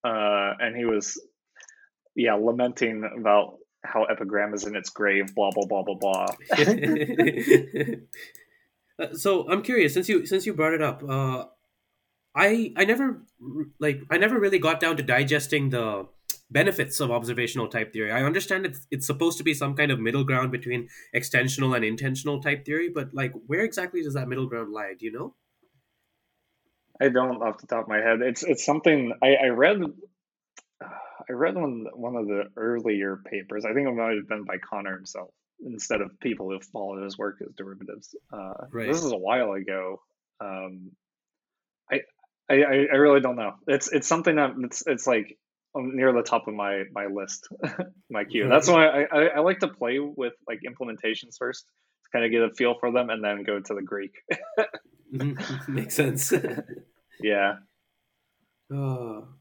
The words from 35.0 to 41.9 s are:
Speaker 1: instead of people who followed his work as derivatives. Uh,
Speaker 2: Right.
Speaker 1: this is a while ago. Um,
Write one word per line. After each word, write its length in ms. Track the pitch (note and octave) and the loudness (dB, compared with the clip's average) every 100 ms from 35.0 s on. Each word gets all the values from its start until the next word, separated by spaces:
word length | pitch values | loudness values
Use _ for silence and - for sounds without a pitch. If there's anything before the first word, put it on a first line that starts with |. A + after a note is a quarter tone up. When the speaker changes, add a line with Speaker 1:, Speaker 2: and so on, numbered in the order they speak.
| F#2+ F#2+ F#2 _ _ _ A3+ | -12 -14 -14 _ _ _ -14
Speaker 1:
instead 340 | A2 - A2 | -12 -4 -4
of 160 | F#2+ _ | -4 _
people 280 | A#2+ G#2+ F#2+ | -6 -4 -6
who 100 | F#2+ - | -8 -10
followed 320 | A2 G2 G2 | -10 -8 -8
his 140 | G2 F#2+ | -10 -6
work 220 | G2+ G2 | -8 -8
as 120 | G2+ - | -16 -14
derivatives. 580 | G2 G2 G2 G#2 - - _ | -16 -14 -16 -16 -18 -20 _
Uh, 220 | G#2+ F#2+ - C3+ | -14 -12 -14 -12
Speaker 2:
Right. 160 | A#2 A2+ | -8 -2
Speaker 1:
this 160 | D#3+ | -2
is 80 | D#3 | -2
a 60 | G#2+ | -2
while 340 | F#2 B2+ A2+ | 0 0 0
ago. 480 | G2 G2 F#2+ F#2 F#2+ _ _ _ _ | -2 -4 -6 -6 -10 _ _ _ _
Um, 520 | G2+ F#2+ F#2+ F#2 F#2 _ _ _ _ _ _ _ _ _ _ | -10 -10 -10 -14 -20 _ _ _ _ _ _ _ _ _ _